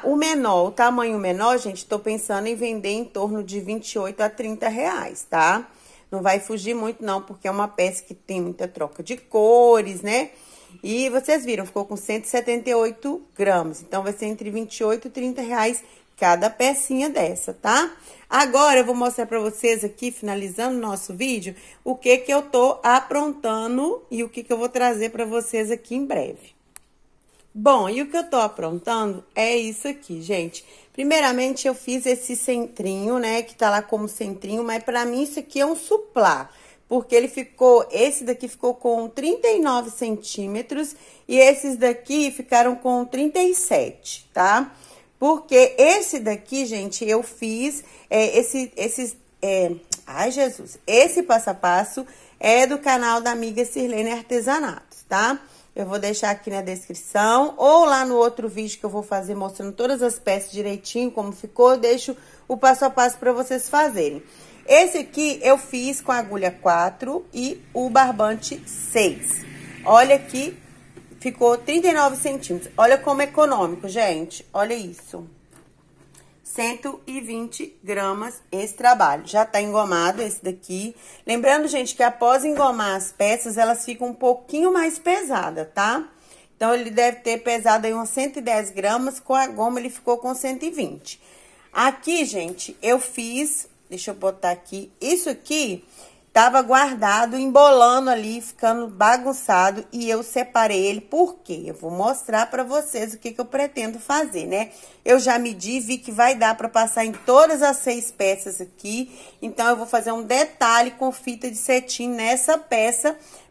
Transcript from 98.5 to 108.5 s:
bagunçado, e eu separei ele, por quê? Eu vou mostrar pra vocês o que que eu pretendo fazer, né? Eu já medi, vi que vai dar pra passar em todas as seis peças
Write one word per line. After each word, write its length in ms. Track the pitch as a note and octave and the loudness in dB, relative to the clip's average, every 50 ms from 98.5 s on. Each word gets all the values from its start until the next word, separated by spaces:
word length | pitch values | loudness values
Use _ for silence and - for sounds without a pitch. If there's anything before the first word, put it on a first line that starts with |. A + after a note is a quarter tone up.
| - - A#3 A3+ A3+ A#3+ A#3 A3 | -10 -2 0 0 0 0 -4 -8
bagunçado, 960 | F#3+ F#3 G#3 A3 B3 B3+ B3 C4+ B3+ - - - G3 F3+ F#3 G3 G3+ A3 - - | 0 2 4 4 4 4 2 -4 -6 -4 -2 2 2 4 4 2 0 -2 -12 -12
e 160 | A3+ A#3+ A#3 A3+ | -10 -8 -4 -4
eu 140 | A3 A3+ | -4 -4
separei 640 | A#3 - - B3 A#3+ B3 - A3+ A3 G#3+ G3+ F#3+ G3 | -4 -4 -4 -4 -4 0 0 2 2 2 2 0 0
ele, 160 | G3+ G#3+ G#3+ | 0 -2 -6
por 340 | - - C#4+ E4 F4+ F4 - - _ | -8 -4 2 2 2 2 0 -14 _
quê? 200 | - E3+ E3 E3+ | -12 -12 -10 -10
Eu 80 | D#3+ D#3 | -14 -14
vou 160 | - E3 E3 | -12 -10 -8
mostrar 560 | F3 F3+ G3+ A#3+ C4+ - - A#3+ G#3+ G#3+ A#3 | -6 -2 -2 -2 -2 -4 -4 -2 0 0 0
pra 180 | A#3 B3+ B3+ B3 | -2 -2 -6 -4
vocês 480 | A#3+ C#4 D4+ D4 - - A3 A3 A3 | -2 -2 -4 -2 -4 -6 -6 -8 -8
o 60 | A3 - | -10 -12
que 140 | - A#3 | -14 -12
que 80 | A3+ - | -8 -8
eu 40 | A#3+ | -10
pretendo 540 | A#3+ - C4+ C#4+ C#4 - B3+ A3 A3 A3+ A3+ | -6 -4 -4 -4 -4 -4 -8 -8 -8 -8 -12
fazer, 480 | - - C#4+ D#4 D4+ - F#3 E3 E3 | -6 -2 -2 -2 -2 -2 -6 -8 -6
né? 240 | F3 F#3 G3+ A3 - - - - - - _ - | -4 -4 -4 -4 -6 -10 -20 -20 -20 -20 _ 4
Eu 140 | A3+ B3+ C4 | 6 6 6
já 200 | A3 B3+ A#3 A#3+ | 6 2 0 0
medi, 400 | A#3+ A#3 G#3 F3+ F3+ A3 B3+ C4 | 0 -4 -8 -8 -8 -6 -6 -6
vi 200 | A3 A3 B3+ B3+ | -4 -6 -8 -8
que 120 | - A#3+ | -8 -8
vai 240 | G#3+ A3 A#3+ B3+ C4+ | 2 4 4 4 4
dar 220 | A3 A3+ A3 A3 | 4 2 0 2
pra 140 | - A3+ A3 | 0 -4 0
passar 340 | - A3+ A3+ A3 - A#3 A3 | 0 2 2 2 0 -2 -2
em 80 | A3 | -4
todas 500 | G#3+ - - B3 B3+ C#4+ D#4+ D#4 D#4 C4 | -6 -6 0 6 8 8 8 8 6 2
as 140 | D4 C#4+ C4+ | 2 2 2
seis 340 | - - B3+ A#3+ A#3+ A3+ - | 0 -2 -4 -4 -4 -6 -10
peças 520 | - - G3 F#3+ G3 G3 - G3 | -4 -2 0 0 0 -2 -4 -10